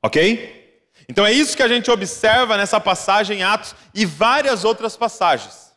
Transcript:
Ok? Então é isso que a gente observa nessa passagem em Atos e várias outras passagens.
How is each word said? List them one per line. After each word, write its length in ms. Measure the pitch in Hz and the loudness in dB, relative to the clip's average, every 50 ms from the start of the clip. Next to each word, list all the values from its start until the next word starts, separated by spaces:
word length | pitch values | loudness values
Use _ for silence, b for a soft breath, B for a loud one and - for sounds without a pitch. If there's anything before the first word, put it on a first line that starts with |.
Ok? 580 | - 110 - 147 165 202 233 220 - - - - _ _ _ _ _ _ b b b | -4 0 0 2 2 2 0 -2 -6 -14 -20 -20 _ _ _ _ _ _ b b b
Então 180 | b 123 - 202 | b -2 0 2
é 60 | 208 | 4
isso 240 | 226 277 311 - - | 4 2 2 0 0
que 80 | - 262 | 0 0
a 40 | |
gente 240 | 233 240 240 220 - | 2 2 0 2 0
observa 680 | 240 208 196 180 - - - 220 220 247 254 226 220 | 0 0 0 -8 -8 -2 2 2 4 4 2 2 0
nessa 220 | 202 202 196 - 214 | -2 0 0 0 0
passagem 600 | - 202 185 - - - 190 208 220 185 208 196 | 0 0 -2 -2 0 0 2 2 2 0 -4 -2
em 40 | 185 | 0
Atos 320 | 190 208 214 - - - b b b b | -2 -2 -2 -4 -12 -20 b b b b
e 120 | 196 220 | -2 -2
várias 580 | 175 151 143 208 226 254 294 285 277 254 196 180 | -2 0 0 2 2 2 2 2 0 -2 0 0
outras 340 | 226 226 - 220 165 - | -2 -2 0 -4 -8 -4
passagens. 760 | - 233 226 - - 190 175 143 120 - - - - - _ _ | -4 -6 -6 -2 0 2 2 2 0 -2 -14 -20 -20 -20 _ _